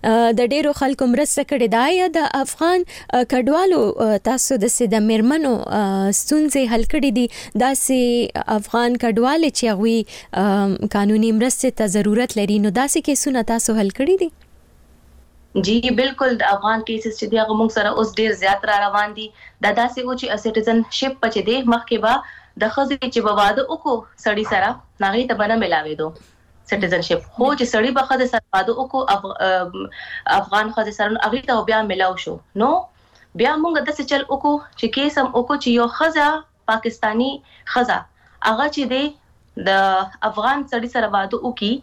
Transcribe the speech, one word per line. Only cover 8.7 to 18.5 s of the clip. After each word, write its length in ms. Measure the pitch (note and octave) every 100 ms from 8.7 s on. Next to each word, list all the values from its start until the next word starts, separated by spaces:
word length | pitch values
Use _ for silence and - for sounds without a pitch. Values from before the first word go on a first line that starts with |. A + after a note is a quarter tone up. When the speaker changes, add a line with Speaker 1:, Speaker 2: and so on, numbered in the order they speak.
| A#3 A#3+ A#3+
Speaker 1:
کډوالې 540 | A#3+ A3 B3 D#4 D#4+ -
چې 80 | A#3
هغوی، 340 | G3 A3+ A3+ G#3 - -
آه، 540 | - G3+ G3 G3+ G3 G#3 G#3
قانوني 360 | G3+ G#3+ A3+ A3
مرستې 300 | B3 B3+ C4 -
ته 60 | A3 G3+
ضرورت 420 | G#3 A3 B3 A3
لري، 220 | G3+ G#3
نو 100 | G#3
داسې 300 | G3+ C#4 E4 D4+
کیسونه 340 | C4+ - B3+ A3
تاسو 240 | A3+ A3+ A3+
حل 120 | G3 -
کړي 180 | C#4 F#4+
دي؟ 60 | E4+ - - - _ _ - - - - - _ _ G3 F#3+
Speaker 2:
جی، 100 | A3+ B3 A#3
بالکل. 380 | C4 C4+ C4 A#3+
د 60 | G3 G3+
افغان 320 | G3+ A3 A3
کیسز 320 | A3 A3 G#3+
چې 60 | G#3
دي، 120 | A3
هغه 100 | A3 G#3+
موږ 100 | A3+ A3
سره 120 | G#3
اوس 260 | G#3+ G#3+ G3+
ډېر 160 | A3
زیات 340 | G3+ F#3+